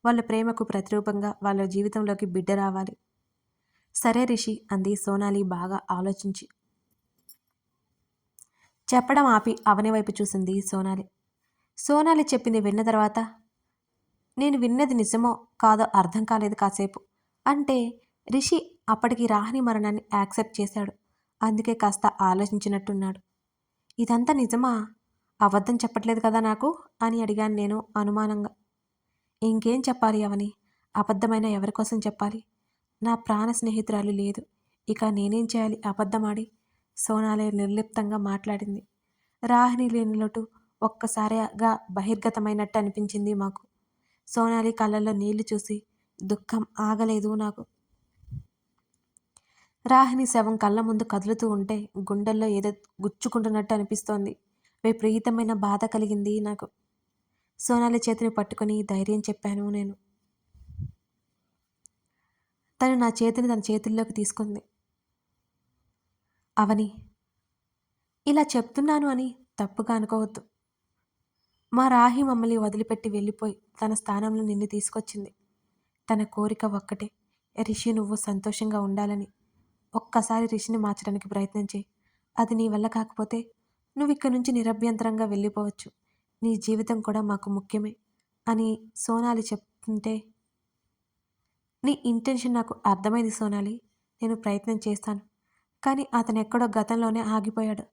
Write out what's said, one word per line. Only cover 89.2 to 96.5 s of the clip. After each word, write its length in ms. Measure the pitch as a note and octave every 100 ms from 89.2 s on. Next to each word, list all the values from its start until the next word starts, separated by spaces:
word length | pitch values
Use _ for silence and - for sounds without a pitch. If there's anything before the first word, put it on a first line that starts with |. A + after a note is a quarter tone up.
| A#3+ A#3
చెప్తుంటే, 800 | A3 G#3 _ _ - G#3+ A3 A3 - _ _ _ _ _ _ _ _ _ _ _ _ _ _ _ C4
"నీ 160 | C#4+ A#3+
ఇంటెన్షన్ 480 | A#3 A3+ B3+ B3
నాకు 280 | A#3+ A3+ - G#3
అర్థమైంది 460 | F#3+ G#3 A#3 A3+
సోనాలి, 500 | G#3+ G#3+ G3+ G3+ A#3 _ _ _ _
నేను 140 | A3+ A3+
ప్రయత్నం 420 | A3 G3+ G#3+ A3 A3
చేస్తాను. 340 | G#3 - G3+ _ _ _ _ _ _
కానీ 240 | C4+ C4+ C#4
అతను 260 | A#3+ A#3 A3
ఎక్కడో 260 | G#3+